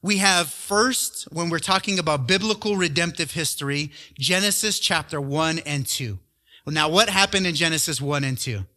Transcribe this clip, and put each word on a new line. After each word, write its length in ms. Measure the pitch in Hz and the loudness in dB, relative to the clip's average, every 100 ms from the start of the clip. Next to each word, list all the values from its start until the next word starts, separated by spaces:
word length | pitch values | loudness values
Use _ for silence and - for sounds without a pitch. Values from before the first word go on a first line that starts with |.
We 180 | 180 202 | 0 4
have 280 | 196 180 170 | 6 4 2
first, 760 | - - 202 240 247 - - - | -6 -2 2 4 2 -4 -8 -10
when 240 | 160 170 | -4 -2
we're 100 | 165 | -2
talking 400 | - 190 - 190 | 0 0 0 -2
about 260 | 160 151 123 | 0 0 2
biblical 520 | 190 214 214 214 202 | 0 2 -2 0 0
redemptive 540 | 175 151 170 165 160 | 0 0 -2 -2 -6
history, 600 | 170 151 - 139 143 147 - - - | -4 -4 -4 -4 -4 -4 -10 -20 -6
Genesis 640 | 139 180 202 196 214 190 | 0 2 2 0 -2 -2
chapter 400 | - 170 151 151 | 0 -2 -2 -6
one 400 | 139 147 160 160 147 | -4 0 0 0 -4
and 200 | 143 123 | -4 -4
two. 340 | - 123 95 _ _ _ - - | -4 -6 -8 _ _ _ -16 -4
Well, 80 | |
now, 140 | 156 156 | 2 4
what 220 | 170 220 | 4 4
happened 360 | 190 196 196 185 | 4 2 2 0
in 80 | |
Genesis 460 | 151 165 160 156 135 | 2 2 2 -2 -2
one 240 | 143 143 | -2 -2
and 140 | 139 127 | -2 -4
two? 280 | - 107 95 | -4 -6 -8